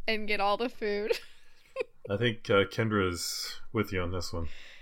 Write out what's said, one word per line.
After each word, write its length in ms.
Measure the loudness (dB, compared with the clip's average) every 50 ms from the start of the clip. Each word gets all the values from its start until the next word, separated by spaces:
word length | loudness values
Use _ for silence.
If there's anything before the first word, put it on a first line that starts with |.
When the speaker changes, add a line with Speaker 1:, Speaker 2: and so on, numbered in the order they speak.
| 0 0
Speaker 1:
and 180 | 0 2 2
get 140 | 0 2 2
all 160 | 4 2 2
the 120 | 2 0 -4
food. 440 | -4 -4 -2 -2 0 -2 0 0 -2 -2 -2 -12 -16 -18 -18 -18 -18 -20
<laughs> 500 | -20 -12 -6 -6 -6 -6 -8 -16 -4 -4
Speaker 2:
I 60 | 0
think, 340 | 2 2 2 0 0 2 6
uh, 140 | 6 6 6
Kendra's 960 | 4 2 0 0 2 4 4 4 2 0 -2 -4 -6 -6 -6 -6 -6 -6 -6 -6 -2
with 200 | 0 0 0 0
you 100 | 0 -2
on 80 | 0 0
this 220 | -2 -2 -4 -4
one. 160 | -4 -2 -2 -2 -4 -6 -10 -14 -14 -14